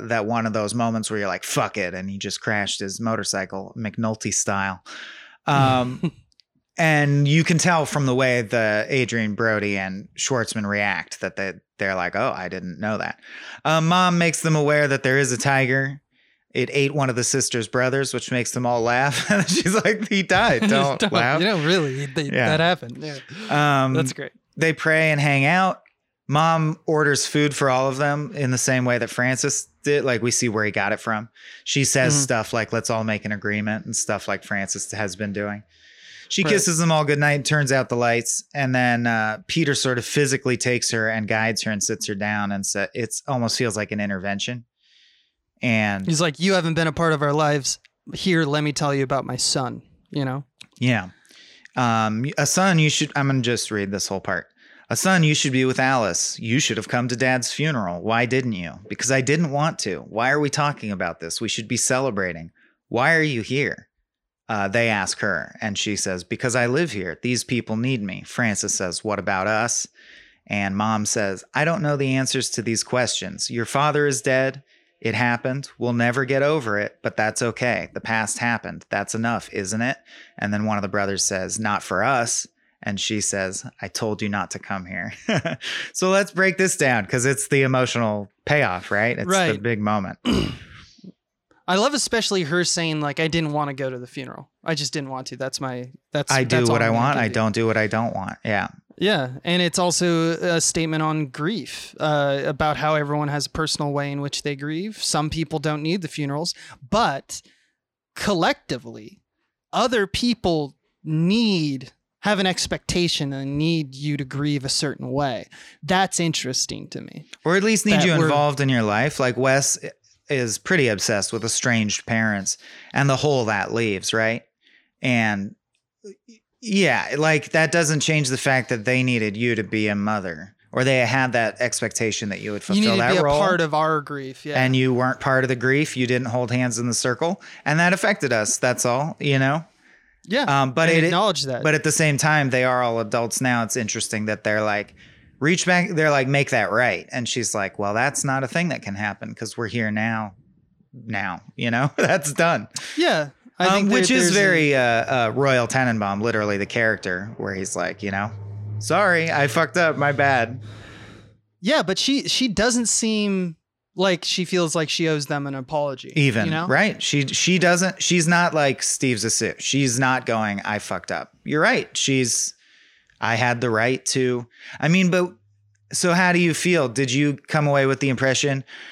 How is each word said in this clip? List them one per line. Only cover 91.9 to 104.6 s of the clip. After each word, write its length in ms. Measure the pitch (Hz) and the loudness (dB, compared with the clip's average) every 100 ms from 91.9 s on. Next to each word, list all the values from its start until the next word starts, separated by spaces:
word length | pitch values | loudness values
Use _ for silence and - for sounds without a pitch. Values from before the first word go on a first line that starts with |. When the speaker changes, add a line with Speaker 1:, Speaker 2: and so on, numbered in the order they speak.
Speaker 2:
especially 480 | 285 - 226 - 190 | 0 0 0 0 0
her 200 | 147 175 | 0 0
saying, 360 | 170 170 165 151 | 0 0 0 -2
like, 200 | 147 139 | -2 -2
"I 80 | 160 | 0
didn't 240 | 165 156 | 0 0
wanna 200 | 147 143 | -2 -4
go 140 | 135 131 | -4 -6
to 100 | 123 | -8
the 80 | 123 | -10
funeral. 420 | 143 127 - - _ | -12 -12 -12 -18 _
I 100 | - | -4
just 180 | 147 135 | -4 -4
didn't 180 | 156 135 | -6 -6
want 180 | 131 127 | -8 -10
to. 80 | 127 | -8
That's 240 | 135 - | -6 -6
my, 300 | 135 127 127 - _ | -6 -6 -10 -16 _
that's, 180 | 147 - | -2 2
Speaker 1:
I 120 | 135 | 2
do 120 | 123 123 | 4 4
Speaker 2:
that's 120 | 120 | 4
Speaker 1:
what 120 | 113 | 4
Speaker 2:
all 40 | 113 | 2
Speaker 1:
I 20 | |
Speaker 2:
I'm 40 | |
gonna 100 | 117 131 | 2 2
Speaker 1:
want. 120 | 139 | 2
I 100 | 113 | 0
Speaker 2:
do." 60 | |
Speaker 1:
don't 200 | 113 110 | 2 0
do 120 | 113 113 | 2 2
what 100 | 107 | 2
I 100 | 107 | 0
don't 280 | 110 117 | 0 -2
want. 220 | 95 95 - | -4 -8 -8
Yeah. 240 | 113 101 92 - _ - | -2 -2 -2 -8 _ -4
Speaker 2:
Yeah. 320 | 190 180 127 131 | 0 0 -2 -6
And 180 | 170 180 | -2 0
it's 160 | 175 - | 0 0
also 540 | 180 165 175 165 165 | 0 2 2 2 0
a 280 | 165 175 165 | 0 0 0
statement 420 | - 175 160 156 | 0 0 -2 0
on 240 | 156 156 139 | 0 -2 -4
grief, 680 | 135 156 214 123 - - - | -4 -4 -4 -8 -12 -14 -4
uh, 440 | 151 147 143 139 | 0 2 0 0
about 320 | 143 143 156 135 | -2 0 0 0
how 180 | 151 156 | 0 0
everyone 320 | 143 147 147 | 0 -2 -2
has 180 | 143 - | -4 -4
a 40 | |
personal 420 | 165 151 - 147 | -4 -4 -2 -2
way 200 | 143 143 | -2 -4
in 80 | 143 | -4
which 220 | 143 - | -6 -6
they 120 | 147 | -6
grieve. 480 | 135 | -6